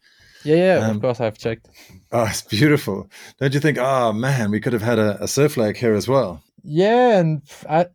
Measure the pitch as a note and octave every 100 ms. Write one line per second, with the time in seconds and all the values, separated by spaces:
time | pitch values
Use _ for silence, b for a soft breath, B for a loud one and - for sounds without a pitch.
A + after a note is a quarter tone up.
0 | b b b b D3 E3 F#3 E3 A2 G#2
1 | B2+ A#2 A2+ - A#2 A2+ _ B B F#2+
2 | _ A#2+ A2 E2 - G#2 D3 D3 A2 G2
3 | G2 B B - C3+ C#3+ D3+ B2 B2+ C3+
4 | A#2 G#2+ C3 C3+ G#2+ G#2 B2+ A#2 A2 A2+
5 | G#2+ G2+ G2+ - C#3+ C3 G#2+ G2 A#2+ G#2+
6 | F#2+ C3+ G#2 D#2+ - _ - D#3 G3 A#3+
7 | B3 G#3 E3 D3+ - - - D#3 F3+